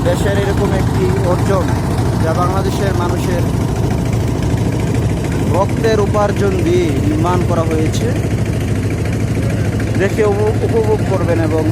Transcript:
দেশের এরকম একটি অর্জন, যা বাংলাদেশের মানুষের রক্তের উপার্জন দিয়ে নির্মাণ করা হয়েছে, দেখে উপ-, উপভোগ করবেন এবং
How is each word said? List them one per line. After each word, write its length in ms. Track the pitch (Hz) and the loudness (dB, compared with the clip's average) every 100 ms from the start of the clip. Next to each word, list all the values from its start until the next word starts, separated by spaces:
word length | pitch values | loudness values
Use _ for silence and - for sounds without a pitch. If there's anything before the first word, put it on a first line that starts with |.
দেশের 340 | 170 175 202 202 | 0 0 0 0
এরকম 340 | 196 - 202 | 0 0 0
একটি 560 | - - - 180 - 180 | 0 0 0 0 0 0
অর্জন, 340 | 180 185 190 - - - - - - | 0 0 0 0 -2 0 -2 0 0
যা 80 | 160 | 0
বাংলাদেশের 640 | 160 180 143 - 165 196 - | 0 0 0 0 0 -2 0
মানুষের 440 | 175 - - - - - - - - - - - - - - - - - - - - - - - - | -2 -2 -2 -2 0 -2 -2 -2 -2 -2 -2 0 0 -2 0 0 0 0 0 0 0 0 -2 -2 0
রক্তের 460 | 175 202 - 226 214 | 0 0 0 0 2
উপার্জন 500 | 202 208 202 202 202 | 2 2 0 0 0
দিয়ে 400 | 190 165 180 170 139 156 | 0 2 2 2 0 0
নির্মাণ 320 | 156 170 180 170 | 0 0 0 0
করা 140 | 170 | 0
হয়েছে, 760 | 165 160 156 - 240 - - - - - - - - - - - - - - - - - - - | 0 0 0 0 0 0 -2 -2 -2 -2 -2 -2 -2 -2 -2 0 0 0 0 0 0 0 0 0
দেখে 260 | 196 208 | 0 2
উপ-, 400 | 208 208 214 - | 2 2 2 0
উপভোগ 340 | - 233 220 214 180 | 0 2 2 0 0
করবেন 300 | 190 175 165 | 0 0 0
এবং 240 | 160 160 151 | 0 0 0